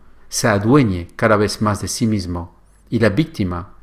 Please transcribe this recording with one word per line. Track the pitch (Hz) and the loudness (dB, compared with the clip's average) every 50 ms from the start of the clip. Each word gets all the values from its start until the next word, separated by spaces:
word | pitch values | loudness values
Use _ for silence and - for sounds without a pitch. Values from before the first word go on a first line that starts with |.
| - - - - - - | -20 -20 -20 -20 -16 -12
se | - - - 117 | -6 -2 0 0
adueñe | 104 101 98 110 131 151 135 107 95 87 85 85 - | 2 2 2 4 4 4 4 4 0 -2 -6 -8 -6
cada | - - 110 110 | -2 0 2 4
vez | 101 104 101 - - 110 | 4 2 0 -2 -2 -2
más | 107 104 95 | -2 -2 -2
de | - 95 | -4 -6
sí | - - 120 | -4 -2 -2
mismo | 110 107 104 90 90 87 85 85 - - _ _ _ _ _ _ - | 0 0 -2 -2 -4 -6 -8 -8 -10 -14 _ _ _ _ _ _ -4
y | - 113 | -2 2
la | 113 110 | 2 2
víctima | 98 104 160 160 - - 104 90 90 85 87 - - - | 2 2 -2 -2 -2 -4 -4 -4 -4 -6 -8 -12 -16 -20